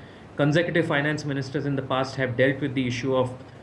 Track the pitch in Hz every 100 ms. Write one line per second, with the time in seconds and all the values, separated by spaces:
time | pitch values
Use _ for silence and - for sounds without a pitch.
0 | - - - - 143 156 170 170 165 147
1 | 147 151 147 139 131 151 139 135 131 131
2 | 131 - 131 120 131 135 143 127 127 120
3 | 139 131 120 - - -